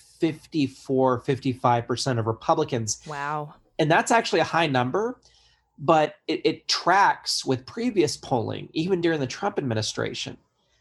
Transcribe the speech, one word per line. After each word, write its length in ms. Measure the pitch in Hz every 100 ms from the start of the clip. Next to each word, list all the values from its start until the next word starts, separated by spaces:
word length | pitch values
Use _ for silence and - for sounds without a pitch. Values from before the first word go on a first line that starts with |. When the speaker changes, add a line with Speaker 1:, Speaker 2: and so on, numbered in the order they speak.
| - -
Speaker 1:
fifty-four, 960 | 165 151 - 165 135 - - 131 131 120
fifty-five 640 | - 131 135 123 127 120 117
percent 320 | 120 139 117
of 80 | 110
Republicans. 720 | 110 - 160 151 123 110 -
Speaker 2:
Wow. 500 | 156 147 143 151 147 - _ -
Speaker 1:
And 100 | 151
that's 220 | 180 233
actually 260 | 233 233 175
a 60 |
high 240 | - 160 165
number, 500 | 127 123 185 233 254 _ _ _ _ _ -
but 340 | 143 156 151 - -
it, 140 | 151
it 240 | 160 160 -
tracks 760 | - - 190 180 - - -
with 220 | - 127 -
previous 500 | - 247 202 147 -
polling, 520 | - 127 107 104 98
even 280 | - 170 180
during 180 | 170 156
the 80 | 127
Trump 320 | - 202 202
administration. 800 | 139 110 110 - 110 113 113 113 _ _ _ _